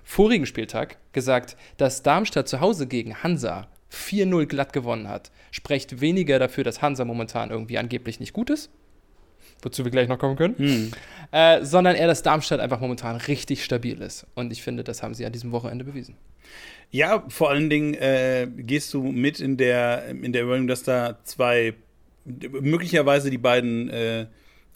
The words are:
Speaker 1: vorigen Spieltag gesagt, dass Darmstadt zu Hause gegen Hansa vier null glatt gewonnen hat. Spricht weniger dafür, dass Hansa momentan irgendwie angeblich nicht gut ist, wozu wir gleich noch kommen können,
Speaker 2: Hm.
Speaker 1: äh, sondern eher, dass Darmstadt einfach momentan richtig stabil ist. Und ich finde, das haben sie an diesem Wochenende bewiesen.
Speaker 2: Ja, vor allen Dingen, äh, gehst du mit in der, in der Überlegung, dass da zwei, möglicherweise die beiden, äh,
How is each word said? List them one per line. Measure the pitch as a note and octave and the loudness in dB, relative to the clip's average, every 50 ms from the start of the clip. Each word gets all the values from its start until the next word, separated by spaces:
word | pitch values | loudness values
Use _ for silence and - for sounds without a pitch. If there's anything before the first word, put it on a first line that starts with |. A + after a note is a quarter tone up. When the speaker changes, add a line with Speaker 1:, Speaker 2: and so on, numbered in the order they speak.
| - | -18
Speaker 1:
vorigen | - - - G3+ A3 B3 F#3+ C#3 | -4 4 4 6 6 6 4 2
Spieltag | - - - A2+ - - A2 C3+ - - - _ _ - | 0 -4 -6 -8 -6 -4 -6 -6 -6 -8 -16 _ _ -6
gesagt, | C3+ B2 B2+ B2+ B2 B2 - - - - - - | -4 0 2 2 2 0 -4 -12 -20 -20 -20 -2
dass | - C#3 C3 - - - | 0 0 0 0 0 2
Darmstadt | C#3+ C#3+ F3+ A3 - - D3+ C3 - | 2 2 2 2 0 0 -2 -2 -2
zu | - C3 | -2 0
Hause | D#3+ G3+ A#3 E3 C#3 | 2 0 2 0 -2
gegen | A#2+ B2+ A#2+ A2+ A#2 A2 - - | -4 -4 -4 -4 -6 -10 -6 -2
Hansa | E3+ F3 C#3+ A#2+ G#2+ E2+ F#2+ G#2 - - - _ - | -2 -2 0 -2 -4 -4 -6 -8 -10 -16 -20 _ -18
vier | - - - - G3 G3+ F#3+ | -14 -12 -10 -4 0 0 2
null | F#3 F3+ E3 D3+ | 4 4 2 2
glatt | D3 D3 C3+ C3+ - - | 0 0 -2 -4 -2 -2
gewonnen | C#3 A#2+ A#2+ A#2 A2+ G#2+ G2+ | -4 -2 -2 -4 -4 -4 -8
hat. | G#2 G2 - - - _ - - | -10 -10 -10 -14 -20 _ -20 -16
Spricht | - - - - D3 C3+ - - C3+ B2 C#3+ | -16 -14 -4 -2 -2 -2 -2 -6 -4 0 0
weniger | D#3 F3 F#3+ F3 C#3+ C#3 B2+ | 2 2 2 2 4 4 4
dafür, | B2+ B2 - - C3 | 4 2 0 -2 -2
dass | A#2+ A2+ - - | -2 -2 0 0
Hansa | D3 C#3 B2+ B2 | -2 0 -2 -4
momentan | A#2 A#2 A#2 A#2 A2+ - A#2+ A2+ A2 | -4 -4 -6 -6 -4 -4 -6 -4 -4
irgendwie | A2+ A2+ A2 A2+ A#2 G#2+ | -6 -8 -8 -4 -4 -4
angeblich | A#2 A#2 A#2+ B2 - A#2 A#2 - | -2 -2 -4 -6 -6 -8 -10 -10
nicht | - - - | -12 -8 -6
gut | G#3 A#3+ - | -6 -2 -2
ist, | D4 D#4 - - - _ _ _ - - _ _ _ _ - _ _ _ - - - - - | -2 -4 -4 -10 -20 _ _ _ -20 -20 _ _ _ _ -20 _ _ _ -20 -20 -20 -12 -12
wozu | B2 - - C3 | -10 -6 -4 -4
wir | B2 | 0
gleich | A#2+ C3 B2 B2 | 2 2 2 2
noch | B2+ B2 | 0 0
kommen | - C3+ C3+ | 0 -2 2
können, | C3+ D#3+ F3+ - - | 2 0 0 2 0
Speaker 2:
Hm. | C#3 C#3+ C3+ A2+ A2 A2+ A#2 - - - - - D#3 - - | 2 2 2 2 0 -2 -6 -12 -16 -20 -20 -20 -16 -2 2
Speaker 1:
äh, | D#3 E3 E3 E3 - - | 6 8 8 8 6 4
sondern | C#3 D#3 F3+ F3+ F3+ F3 | 4 4 6 6 6 6
eher, | - E3 E3+ | 6 4 4
dass | D#3 - - | 4 4 4
Darmstadt | D#3 D3+ D#3 D3 - E3 B2 | 2 2 2 2 0 -2 0
einfach | G#2+ B2 B2+ A2+ | 0 -2 -2 -2
momentan | C3 B2+ B2 A#2 - A#2 A#2 | -2 -4 -4 -6 -6 -6 -6
richtig | A#2 - - C#3+ - - - C#3+ - - | -6 -4 -4 -4 -4 -4 -6 -6 -6 -4
stabil | - B2+ A#2+ A#2+ A#2+ A2 A2+ G#2 | -4 -4 -2 -2 -4 -6 -8 -10
ist. | - - - - - - | -12 -12 -16 -18 -16 -10
Und | A#2+ B2 A#2+ A#2 | -10 -8 -8 -8
ich | - - | -8 -8
finde, | - B2 A#2+ A#2 | -8 -8 -6 -8
das | B2 A#2 - - | -8 -8 -8 -10
haben | A2+ A2+ | -10 -8
sie | A#2 A#2 | -8 -8
an | A2+ A#2 | -8 -8
diesem | A#2 A#2+ A#2+ A#2 | -8 -8 -6 -6
Wochenende | A#2+ B2 A#2+ - B2 B2+ | -6 -6 -6 -8 -8 -10
bewiesen. | C#3 C#3 C3+ A#2+ - - - - - - _ _ - - - - - - - - _ | -10 -12 -12 -14 -14 -18 -20 -20 -20 -20 _ _ -20 -20 -20 -20 -20 -20 -20 -18 _
Speaker 2:
Ja, | - C3 D3+ F3 G#3+ F#3+ D#3+ C3+ | 0 0 4 4 4 2 0 -4
vor | - - D#3+ C#3+ | 0 2 2 4
allen | C#3 C#3+ D#3 D#3 | 4 2 2 4
Dingen, | D3+ D3+ D3+ D3 D3 | 2 2 2 0 -2
äh, | - C3+ C3+ C3+ C3 B2+ C3 C3 B2+ B2 B2 A#2+ | 0 2 2 4 4 2 2 2 0 -2 -4 -6
gehst | - A2+ A2+ C3+ D3 - - - | -10 -4 -2 -2 -2 -2 -2 -4
du | C#3 C3 | -4 -2
mit | C3+ C3+ B2 B2+ C#3+ D#3 - | -2 0 0 0 0 0 -2
in | - C3+ C3+ | -2 -2 0
der, | B2 C3 B2 B2 B2 A#2+ A#2+ A#2+ B2 A#2+ A#2+ | 2 4 4 4 4 4 2 0 -2 -4 -8
in | B2+ C3 C3 B2 A#2+ | -10 -8 -6 -2 -2
der | B2 A#2+ | 0 0
Überlegung, | B2 B2+ C3 C3 B2 | 0 0 0 0 0
dass | B2+ B2 - | -2 -2 0
da | - B2+ B2 A#2+ A#2+ A#2+ - _ | 0 0 0 0 -2 -6 -8 _
zwei, | - - - B2+ B2 A#2+ A#2+ A#2 A2+ A2 - - _ _ _ _ _ _ _ _ | -14 -2 0 2 4 4 4 2 2 -2 -6 -14 _ _ _ _ _ _ _ _
möglicherweise | C3 B2 - C3 B2+ C3+ C3+ C3+ C#3+ D#3+ E3+ F3+ E3+ F3+ D#3+ C#3+ C#3 C#3 C#3+ C#3 C#3 | -16 -14 -12 -12 -10 -8 -4 0 0 0 0 0 0 2 2 4 4 4 4 2 0
die | C3 A#2+ | -2 2
beiden, | A2+ B2 B2 B2 B2 A#2+ A#2 A#2 A#2+ B2+ | 2 4 4 4 2 0 -2 -2 -4 -4
äh, | - A#2 A2+ A2+ A2+ A2+ A2 A2 - - _ - _ - _ _ - | -4 -4 -2 -2 -2 -4 -6 -8 -14 -20 _ -20 _ -20 _ _ -6